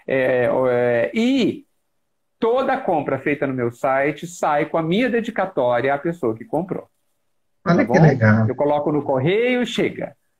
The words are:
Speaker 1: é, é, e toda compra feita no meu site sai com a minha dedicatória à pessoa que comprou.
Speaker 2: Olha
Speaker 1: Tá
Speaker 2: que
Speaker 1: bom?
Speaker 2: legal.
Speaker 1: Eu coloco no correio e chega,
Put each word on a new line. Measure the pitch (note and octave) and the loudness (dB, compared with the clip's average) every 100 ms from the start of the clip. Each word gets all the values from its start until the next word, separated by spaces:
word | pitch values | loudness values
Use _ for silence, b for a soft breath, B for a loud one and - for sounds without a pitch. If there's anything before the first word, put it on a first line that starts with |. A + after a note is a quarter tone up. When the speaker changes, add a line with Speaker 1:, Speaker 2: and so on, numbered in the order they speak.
| - | -4
Speaker 1:
é, | C3+ B2+ B2+ A#2+ - C3 | 0 0 2 0 0 0
é, | B2 B2 A#2+ A#2 | 2 2 0 0
e | - A#3 C4+ F3+ - - _ _ _ _ _ _ _ | 0 0 2 0 -4 -12 _ _ _ _ _ _ _
toda | A3+ B3 C4 B3+ | 0 0 0 -2
compra | B3 E3 C#3 C3+ | -2 -2 -2 -2
feita | D#3 C#3+ | -2 -2
no | C#3 | -2
meu | C3 A#2+ | -2 -4
site | A#2+ C#3 C3+ C#3+ D3+ F3 | -2 -2 0 0 -4 -12
sai | - F3+ D3 D3+ | -4 -2 0 0
com | F3 | -2
a | |
minha | D#3+ F#3 B3 | 0 0 0
dedicatória | A#3 A3 G#3+ F#3+ - B2 A#2+ C3 | -2 -4 -4 -4 -2 0 0 0
à | C#3 | -2
pessoa | E3+ E3+ A#2 A2 | -4 -4 -4 -4
que | |
comprou. | - D3 F#3 - - _ _ _ _ _ _ _ E3 | -6 -6 -4 -8 -10 _ _ _ _ _ _ _ 0
Speaker 2:
Olha | E3+ | 2
Speaker 1:
Tá | C#4 | 4
Speaker 2:
que | D3 | 6
Speaker 1:
bom? | D#3 | 6
Speaker 2:
legal. | A#2 A2 A2 A2 | 6 4 4 2
Speaker 1:
Eu | |
coloco | B2+ D3 D3 D3 | 0 0 0 0
no | D3+ | -2
correio | C#3 C3 C#3 G3+ B3 B3 | 0 0 0 0 0 0
e | A#3 | -2
chega, | - C#3 D#2 - - _ _ | -2 -2 -4 -10 -12 _ _